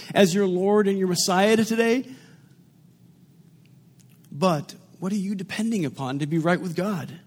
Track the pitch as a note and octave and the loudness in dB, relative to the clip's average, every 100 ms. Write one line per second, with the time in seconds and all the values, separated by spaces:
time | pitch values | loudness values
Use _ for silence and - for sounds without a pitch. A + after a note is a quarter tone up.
0 | - - G3 F#3+ G3 F3+ G3 G#3 G3 G3 | -2 4 4 4 0 0 2 2 2 0
1 | F#3 F3 - F3+ G#3 A3+ G#3+ A3+ A3+ B3+ | 0 0 0 2 4 4 2 0 2 0
2 | B3+ - - - - - _ _ _ _ | -2 -12 -20 -20 -20 -20 _ _ _ _
3 | - _ _ _ _ - _ - - - | -20 _ _ _ _ -20 _ -20 -20 -20
4 | - _ - C#3+ F#3 D3+ - - - - | -20 _ -18 0 0 0 -4 -14 -20 -10
5 | F#3 G#3 F#3+ G3+ F#3 - A3 A3 C#3+ A#2+ | -6 -4 -4 -6 -6 -4 -2 0 -2 -4
6 | C3 C#3 D3 E3 D#3+ F3+ F#3 D#3 G3 F3+ | -6 -4 -2 0 2 0 -2 -4 -4 -4
7 | C#3+ - | -8 -14